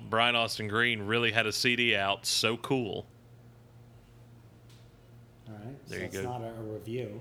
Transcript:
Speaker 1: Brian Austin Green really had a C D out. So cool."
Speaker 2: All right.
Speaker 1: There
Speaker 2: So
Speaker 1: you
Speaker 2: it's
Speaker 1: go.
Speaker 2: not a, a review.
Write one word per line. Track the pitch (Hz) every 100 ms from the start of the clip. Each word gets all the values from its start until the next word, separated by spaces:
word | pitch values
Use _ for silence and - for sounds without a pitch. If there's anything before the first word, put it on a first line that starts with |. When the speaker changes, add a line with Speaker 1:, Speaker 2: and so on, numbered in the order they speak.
| 113
Speaker 1:
Brian | 110 120 120
Austin | 113 - 107
Green | 110 120 110
really | 101 117 117
had | 110 107
a |
C | - 127 120
D | 120 104
out. | 98 98 -
So | - 110 120
cool." | - 131 107 92 - - - - - - - - - - - - - - - - - - - - - - - - 110
Speaker 2:
All | 107
right. | 113 139 -
Speaker 1:
There | 95
Speaker 2:
So |
Speaker 1:
you | 92
Speaker 2:
it's | 95
Speaker 1:
go. |
Speaker 2:
not | 123 123
a, | 113
a | 113
review. | 110 107 110 123 110 107